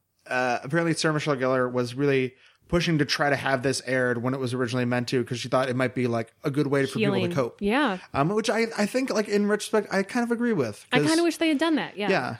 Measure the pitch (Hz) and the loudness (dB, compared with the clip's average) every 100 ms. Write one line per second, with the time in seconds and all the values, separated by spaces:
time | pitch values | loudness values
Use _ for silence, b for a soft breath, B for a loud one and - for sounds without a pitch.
0 | _ _ - 127 127 120 - 165 170 160 | _ _ -4 -2 0 -2 -2 -2 0 0
1 | 165 151 151 135 127 131 123 123 120 123 | 0 0 -2 0 2 2 2 0 -2 0
2 | 143 135 127 b b b - 175 170 156 | 2 2 0 b b b -2 0 2 0
3 | 139 - 147 131 135 135 135 127 - 131 | 0 0 0 0 0 0 0 -2 -2 0
4 | 123 120 123 135 127 127 123 127 123 123 | 2 0 -2 -2 -4 -2 -2 0 0 0
5 | 120 135 117 120 117 131 131 123 127 127 | 0 -2 -2 -4 0 0 0 0 -2 0
6 | 123 113 113 _ 151 139 143 139 135 226 | 0 -2 -4 _ -4 -2 0 0 0 0
7 | 208 196 175 170 117 - 202 247 277 185 | 0 2 0 0 -2 -2 -2 0 0 -2
8 | - 131 151 214 226 220 226 214 208 254 | -4 0 0 0 0 0 -2 0 -2 0
9 | 262 220 208 202 208 208 - 220 - 185 | 0 -2 0 0 2 0 0 -2 0 -2
10 | 196 247 233 233 240 202 117 104 - 254 | -2 -2 -2 0 0 0 -2 -6 -2 2
11 | 302 330 339 - 330 285 320 294 165 - | 4 4 2 2 0 2 2 0 -2 -4
12 | 202 180 127 | 0 0 0